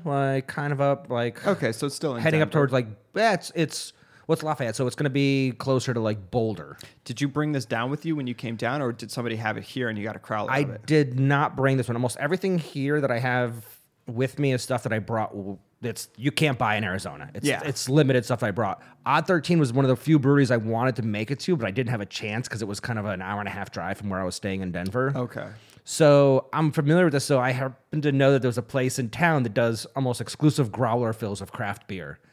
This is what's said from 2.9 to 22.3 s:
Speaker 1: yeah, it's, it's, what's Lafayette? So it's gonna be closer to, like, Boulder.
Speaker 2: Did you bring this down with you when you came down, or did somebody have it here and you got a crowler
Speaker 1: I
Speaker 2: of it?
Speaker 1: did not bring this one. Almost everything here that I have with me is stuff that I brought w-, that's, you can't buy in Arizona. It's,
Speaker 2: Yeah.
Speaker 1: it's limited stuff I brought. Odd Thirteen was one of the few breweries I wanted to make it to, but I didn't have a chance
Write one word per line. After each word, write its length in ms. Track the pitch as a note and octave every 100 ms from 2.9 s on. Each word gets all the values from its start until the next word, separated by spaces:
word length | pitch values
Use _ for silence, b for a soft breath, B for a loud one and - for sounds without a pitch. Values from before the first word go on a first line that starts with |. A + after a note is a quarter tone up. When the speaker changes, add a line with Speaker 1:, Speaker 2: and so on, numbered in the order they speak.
| G#2+ _
Speaker 1:
yeah, 180 | F#3 A3+
it's, 180 | F3+ -
it's, 380 | E3+ D#3 - - - b b b
what's 160 | D#3
Lafayette? 320 | D#3 D3+ A#2+ A2
So 100 | B2+
it's 80 |
gonna 160 | - C#3+
be 440 | C3+ C#3 C3+ C3 A2+
closer 340 | C3 C3 C3+
to, 60 | A#2
like, 300 | A2 G#2 F#2
Boulder. 460 | B2 A2+ F#2 C#2+ C#2+ B B
Speaker 2:
Did 160 | - A#2
you 60 | C#3+
bring 240 | C#3+ D3+
this 120 | C#3+
down 260 | A#2 A2+ B2
with 140 | D3 D#3+
you 80 |
when 120 | D3+ B2+
you 80 |
came 200 | A#2 A#2 A2+
down, 240 | A#2 C#3+
or 100 | B2+
did 180 | A#2 A2
somebody 260 | - A#2+ A2
have 200 | A2 G#2+
it 80 |
here 240 | - C3 A#2+
and 100 | G#2+
you 60 |
got 120 | G#2+ G2+
a 40 |
crowler 300 | - A2 G2+
Speaker 1:
I 100 | C3+
Speaker 2:
of 100 | C#3
it? 160 | G#2+ B2
Speaker 1:
did 320 | D3+ C#3 B2+
not 380 | C3+ C#3+ D3+ -
bring 200 | C3+ C3+
this 120 | A#2+
one. 80 | A#2
Almost 220 | B2 -
everything 400 | D3 F#3 G3 F3+
here 420 | C#3+ C#3+ C3+ D3+
that 100 | C#3
I 80 | A#2
have 460 | B2+ B2 B2 A#2 - - _ _ -
with 320 | A2+ C3 -
me 140 | C#3+
is 100 | B2+
stuff 200 | - B2
that 80 | A2+
I 60 | A2
brought 320 | G2 A2+ G#2+
w-, 280 | G2+ G2 F#2+ _ -
that's, 260 | A#2+ G#2+ - -
you 140 | C3+
can't 260 | - D#3 A#2+
buy 160 | A#2 G#2+
in 80 |
Arizona. 460 | G#2 F#2+ F2+ D2 C#2+
It's, 120 | G2+ C#3
Speaker 2:
Yeah. 160 | B2
Speaker 1:
it's 240 | D3+ - -
limited 360 | C#3+ C3+ B2+
stuff 180 | A#2 A#2+
I 80 | A2+
brought. 320 | G2 G2+ - B B A#2
Odd 200 | D3 E3
Thirteen 320 | F3+ C#3 E3+
was 140 | C#3
one 120 | B2
of 40 | C3+
the 80 | B2
few 220 | - D#3
breweries 320 | C3 C#3+ B2+
I 80 | A#2+
wanted 380 | A2 A2+ B2+ A#2+
to 60 |
make 280 | A2+ G#2 G#2+
it 80 | C#3
to, 160 | - E3+
but 100 | G#2+
I 40 |
didn't 180 | G2 A#2
have 100 | A#2
a 40 | G2+
chance 420 | - G#2+